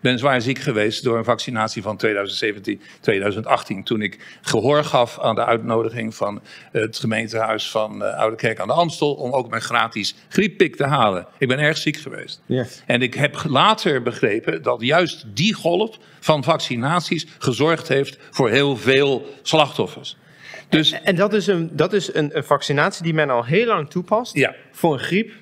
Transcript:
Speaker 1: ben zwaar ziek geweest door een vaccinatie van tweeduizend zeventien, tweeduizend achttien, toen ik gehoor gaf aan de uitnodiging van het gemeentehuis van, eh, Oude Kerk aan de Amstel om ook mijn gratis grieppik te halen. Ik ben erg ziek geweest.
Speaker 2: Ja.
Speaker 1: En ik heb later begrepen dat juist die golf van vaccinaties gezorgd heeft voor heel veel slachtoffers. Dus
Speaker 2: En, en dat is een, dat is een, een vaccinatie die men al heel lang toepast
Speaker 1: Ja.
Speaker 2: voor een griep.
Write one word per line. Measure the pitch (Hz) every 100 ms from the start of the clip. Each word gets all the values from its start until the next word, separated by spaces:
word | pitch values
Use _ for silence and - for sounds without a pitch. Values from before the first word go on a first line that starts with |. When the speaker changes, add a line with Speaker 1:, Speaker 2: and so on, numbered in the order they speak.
Speaker 1:
ben | 123 123
zwaar | 139 127
ziek | 117 131
geweest | - 110 107 104
door | 131 117
een |
vaccinatie | 113 113 - 117 110 117
van | 101 101
tweeduizend | 113 104 98 -
zeventien, | 110 104 95 101 - -
tweeduizend | - 101 101 104 110
achttien, | 123 - 95
toen | - 110
ik | 104 - - -
gehoor | - 113 110 147
gaf | 151 135 120 -
aan | 131
de | 110
uitnodiging | 113 117 117 113 113 120 110
van | 110 101 104 - - -
het | - 110 -
gemeentehuis | 120 110 113 113 110 110 -
van, | 113 107 104
eh, | 104 107
Oude | 110 113
Kerk | 117 110
aan | 101
de |
Amstel | 147 170 - 147
om | 143 127
ook | 135 113
mijn | 113
gratis | - 117 113 110 98 - _
grieppik | - 202 - 180 -
te |
halen. | 143 143 110 92 - -
Ik | 135
ben | 127
erg | 151 156
ziek | - 147
geweest. | - - - - _
Speaker 2:
Ja. | 127 117 - -
Speaker 1:
En | 123
ik | 127
heb | - 147 147 156
later | 131 185 220 - 131
begrepen | 120 117 123 104 139 82
dat | 80 123
juist | 120 156 180 - 117
die | 101 185
golf | 185 156 175 139 - - -
van | - 156
vaccinaties | 135 160 - 120 131 175 156 170 - -
gezorgd | - 117 147 165 -
heeft | 139 139 - -
voor | - 127
heel | 120 143 131
veel | 110 135 139 127 - -
slachtoffers. | - 160 143 - 95 - - - _ - - - -
Dus | 151 151
Speaker 2:
En, | -
en | - 175
dat | 202
is | 208 196
een, | 185 165
dat | 156 165
is | 202 165
een, | - 147 156
een |
vaccinatie | 131 143 - 143 165 190
die | 165
men | 160 147
al | 123
heel | 117 165 233
lang | 202 143
toepast | 180 175 214 240 147
Speaker 1:
Ja. | 123 - -
Speaker 2:
voor | - 170
een | 135
griep. | - 175 220 -